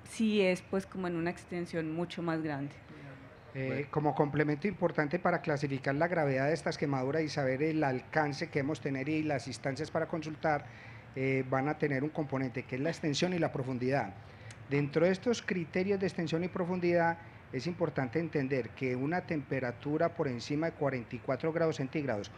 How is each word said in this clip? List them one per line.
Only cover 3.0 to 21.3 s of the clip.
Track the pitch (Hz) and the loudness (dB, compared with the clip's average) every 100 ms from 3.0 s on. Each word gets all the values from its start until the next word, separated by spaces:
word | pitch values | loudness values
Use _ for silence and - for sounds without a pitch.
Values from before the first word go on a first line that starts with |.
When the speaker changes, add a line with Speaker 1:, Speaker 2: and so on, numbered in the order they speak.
| 143 139 135 - - | -16 -16 -18 -20 -12
Speaker 2:
Eh, | 135 131 | -4 -2
Speaker 3:
Bueno. | 131 143 | -2 0
Speaker 2:
como | 156 147 | 2 2
complemento | 139 147 147 151 147 208 | 4 4 4 2 2 0
importante | 180 175 - 151 175 | 2 0 2 0 2
para | 180 170 | 2 2
clasificar | 165 143 143 135 139 139 | 0 0 0 -2 0 2
la | 170 | 2
gravedad | 175 147 131 139 | 2 2 2 2
de | |
estas | 160 - 156 | 0 -2 -2
quemaduras | 151 139 131 147 | 0 0 0 0
y | 156 | 0
saber | 147 135 131 | 0 0 2
el | 156 156 | 2 2
alcance | 143 127 - 160 147 143 170 | 2 0 0 0 2 0 -2
que | 151 | -2
debemos | 135 156 | 0 -2
tener | 147 135 131 | -2 -2 0
y | 156 | 0
las | 156 139 135 | 0 -2 -2
instancias | 117 143 131 151 | -6 -4 -4 -2
para | - 156 | -2 -2
consultar, | 170 151 156 165 147 - - - - - - | -4 -4 -2 2 0 -2 -14 -16 -16 -10 -2
eh, | 131 135 131 | 2 2 2
van | 135 139 | 0 0
a | 151 | 0
tener | 151 135 | 0 2
un | 147 | 0
componente | 151 147 135 131 123 | -2 -2 0 -2 -4
que | - 127 | -6 -2
es | |
la | 147 | -2
extensión | 160 160 139 175 | 0 0 2 2
y | 180 | 2
la | 156 | 0
profundidad. | 143 127 127 127 139 104 98 - - - - - | 0 -2 0 2 2 0 -6 -16 -18 -16 -14 0
Dentro | 139 143 156 | 2 4 4
de | 170 | 4
estos | 185 247 226 | 4 2 0
criterios | - 185 160 185 185 196 | 0 -2 0 0 2 2
de | 190 | 0
extensión | - 165 160 | 0 0 0
y | 180 | 0
profundidad, | - 175 185 175 175 170 165 - - - | -2 -2 2 4 6 4 2 -6 -18 -8
es | 131 160 | -4 -4
importante | 165 165 147 131 160 | 0 0 0 0 0
entender | 170 156 131 135 113 | 0 0 2 0 -2
que | - 131 127 | -2 -2 0
una | 139 180 | 0 0
temperatura | 180 160 139 135 123 117 143 156 165 | 0 -4 -2 -2 -2 -4 -2 2 2
por | 165 147 | 2 -2
encima | 120 - 147 165 | -2 -2 0 0
de | |
cuarenta | 156 143 131 113 | 0 0 0 -4
y | 120 | -8
cuatro | 110 | -2